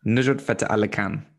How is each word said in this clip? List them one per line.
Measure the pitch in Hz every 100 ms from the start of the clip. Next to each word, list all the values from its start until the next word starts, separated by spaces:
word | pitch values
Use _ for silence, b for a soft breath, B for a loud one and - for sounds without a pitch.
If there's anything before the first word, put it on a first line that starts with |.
Nusrat | - 120 131 135
Fateh | - - -
Ali | 107 104
Khan. | - 98 107 -